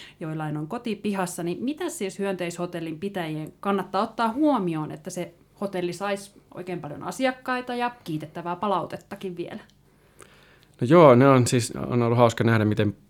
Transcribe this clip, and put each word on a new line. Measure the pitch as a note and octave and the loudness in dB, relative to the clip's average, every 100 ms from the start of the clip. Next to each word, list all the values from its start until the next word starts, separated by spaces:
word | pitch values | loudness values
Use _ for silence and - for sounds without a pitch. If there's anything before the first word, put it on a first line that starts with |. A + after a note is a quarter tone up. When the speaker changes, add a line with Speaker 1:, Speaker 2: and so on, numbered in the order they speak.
| - - | -20 -12
Speaker 1:
joillain | D#3+ D#3 D3+ D3+ | -8 -6 -6 -6
on | D#3 | -8
kotipihassa, | A#3+ A#3+ G3+ G#3 G3 F3 - | -8 -8 -6 -4 -2 -4 -4
niin | E3+ F3+ | -6 -4
mitä | A#3+ D4+ E4+ | -6 -6 -6
siis | - F#3+ F#3 | -6 -6 -4
hyönteishotellin | G3 F3+ E3+ E3+ F3 F3 E3 D#3 | -4 -4 -6 -6 -8 -6 -8 -8
pitäjien | G3+ G3 D#3+ D#3 D#3 - | -6 -6 -6 -6 -8 -8
kannattaa | G3 G3 F#3 G3 | -2 -2 -2 -2
ottaa | A3+ - A3+ | -2 -2 -2
huomioon, | B3+ D4+ B3+ F3 D#3 D3+ | 2 2 2 0 -2 -6
että | D3+ F#3 | -10 -10
se | F3+ E3+ - _ - | -8 -8 -12 _ -8
hotelli | G3+ F#3 F3 | -6 -4 -4
saisi | E3+ G3+ G3 - - _ | -4 -4 -6 -8 -20 _
oikein | - F3+ E3+ | -12 -8 -8
paljon | D3 C#3+ | -8 -10
asiakkaita | F3+ F#3 C4 B3+ - B3+ B3 | -8 -2 -2 -2 -6 -6 -6
ja | A#3+ A#3+ A#3+ | -4 -4 -6
kiitettävää | - D#3 D3 F3 E3+ F3+ | -8 -8 -8 -10 -8 -4
palautettakin | G#3 F3+ D3+ - - G3+ G3 E3+ | 0 0 -2 -10 -14 -12 -10 -10
vielä? | - G#3+ - _ _ _ _ - - _ - _ _ - | -10 -12 -16 _ _ _ _ -20 -20 _ -20 _ _ -4
Speaker 2:
No | B2 | 4
joo, | F3 D3+ | 8 10
ne | A#2+ C#3 | 10 8
on | C3 A#2 | 6 4
siis, | B2+ A2 - - | 0 -2 -6 -4
on | B2 | 0
ollut | A#2 A#2 | 2 4
hauska | A#2 - | 4 4
nähdä, | A2+ A2 | 2 4
miten | G#2+ G#2 G#2 - | 2 2 0 -2